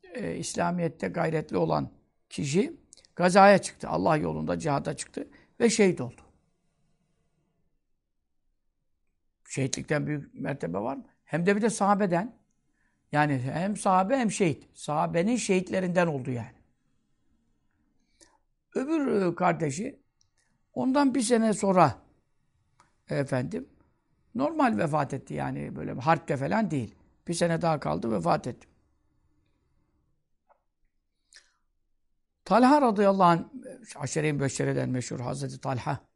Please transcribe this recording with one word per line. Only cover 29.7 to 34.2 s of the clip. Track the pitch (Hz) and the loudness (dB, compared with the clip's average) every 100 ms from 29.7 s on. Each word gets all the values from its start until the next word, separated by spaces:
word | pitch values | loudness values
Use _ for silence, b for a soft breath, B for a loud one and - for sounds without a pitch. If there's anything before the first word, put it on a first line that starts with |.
| _ _ _ _ _ _ _ _ _ _ _ _ _ _ _ _ b b b _ _ _ _ _ _ _ _ | _ _ _ _ _ _ _ _ _ _ _ _ _ _ _ _ b b b _ _ _ _ _ _ _ _
Talha | - 202 254 294 | 2 6 8 6
radıyallahu | 262 208 202 196 | 4 4 4 6
anh, | 180 170 - 262 - - - - | 6 4 0 -14 -18 -20 -20 -10
Aşere-i | 139 - | -6 -2